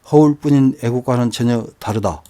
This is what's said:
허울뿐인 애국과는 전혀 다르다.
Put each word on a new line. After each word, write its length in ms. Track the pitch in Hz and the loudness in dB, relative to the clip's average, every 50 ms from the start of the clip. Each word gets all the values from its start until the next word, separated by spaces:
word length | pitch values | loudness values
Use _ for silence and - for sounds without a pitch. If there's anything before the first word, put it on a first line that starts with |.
| _ - | _ 0
허울뿐인 640 | 147 151 151 147 147 147 - 147 143 139 135 127 - - | 2 4 4 4 2 0 -2 0 2 2 2 2 0 -2
애국과는 480 | 123 117 120 127 120 131 123 123 120 117 | -4 -4 -4 -4 -2 -2 -2 0 -2 -2
전혀 360 | 110 - 117 120 120 113 107 - - - | -2 -2 -2 -2 -2 -2 -4 -8 -14 -12
다르다. 440 | - 110 104 110 104 95 80 - - | -10 -8 -6 -4 -4 -4 -6 -8 -14